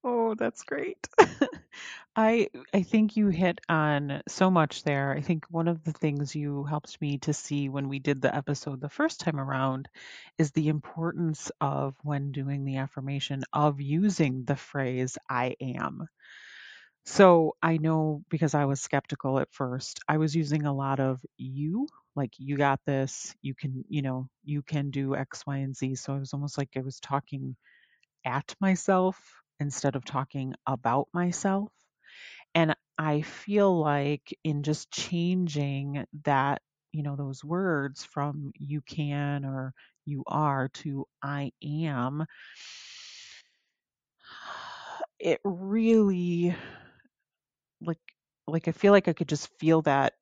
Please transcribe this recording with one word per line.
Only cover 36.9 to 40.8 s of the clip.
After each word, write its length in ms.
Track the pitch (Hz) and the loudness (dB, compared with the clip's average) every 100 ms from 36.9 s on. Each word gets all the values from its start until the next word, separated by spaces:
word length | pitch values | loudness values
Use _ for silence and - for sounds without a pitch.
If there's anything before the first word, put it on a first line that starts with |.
you 100 | 156 | -6
know, 140 | 147 139 | -4 -4
those 280 | 139 131 | -8 -8
words 600 | 147 175 190 151 139 135 | -6 -2 0 0 -2 -8
from 480 | - - 143 147 139 - | -10 -4 -4 -4 -10 -10
"you 260 | 143 151 | -6 -8
can" 640 | - - 147 143 143 143 135 | -6 -4 -2 -2 -2 -2 -4
or 280 | 135 131 - - _ - | -6 -8 -12 -20 _ -8
"you 180 | 139 - | -8 -4
are" 400 | 143 151 135 135 - | 0 0 0 -2 -4